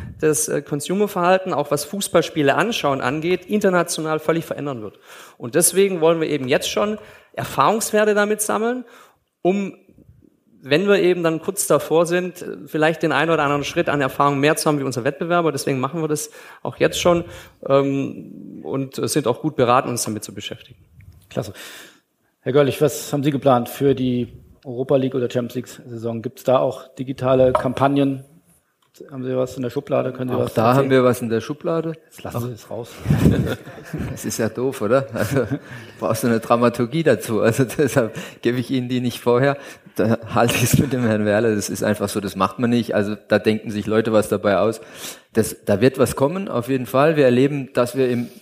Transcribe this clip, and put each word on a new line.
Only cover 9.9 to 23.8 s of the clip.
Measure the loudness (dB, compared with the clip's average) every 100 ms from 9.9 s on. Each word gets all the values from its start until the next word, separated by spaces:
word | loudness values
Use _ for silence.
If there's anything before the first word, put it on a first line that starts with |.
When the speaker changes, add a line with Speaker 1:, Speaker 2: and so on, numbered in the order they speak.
| _ -20 -20 _ _ _ _
Speaker 1:
wenn | 0 2 4
wir | 4
eben | 4 2
dann | 0 -2
kurz | -4 -4 2
davor | 2 2 2 2
sind, | 0 -2 -8 -12 -12 -6
vielleicht | 0 2 2
den | 0
einen | 2 2
oder | 2
anderen | 2 0 -2
Schritt | -2 0
an | 0
Erfahrung | 0 2 2 2
mehr | 2 2
zu | 0
haben | 0
wie |
unser | -2 -4
Wettbewerber. | -4 -2 0 0 0
Deswegen | -2 -2 -2
machen | -2 -4
wir | -2
das | -4 -6 -14 -20 -12
auch | -10 -2
jetzt | -2 2
schon, | 2 2 0 -12 -20 _ 0
ähm, | 2 2 -2 -4 -8 -16 -18 -18 -14
und | -8 -6 -6 -4
sind | -2 0 0
auch | 0
gut | -2 0
beraten, | 4 4 2
uns | -4 -4
damit | -6
zu | -10
beschäftigen. | -12 -14 -14 -20 -20 _ -20 -20 -20 -10
Speaker 2:
Klasse. | -6 -6 -8 -18 -20 -20 _ _ _ _ _
Herr | 0
Görlich, | 2 2 2
was | 0 0 -6
haben | -2
Sie | -2
geplant | 0 2 2 2
für | 0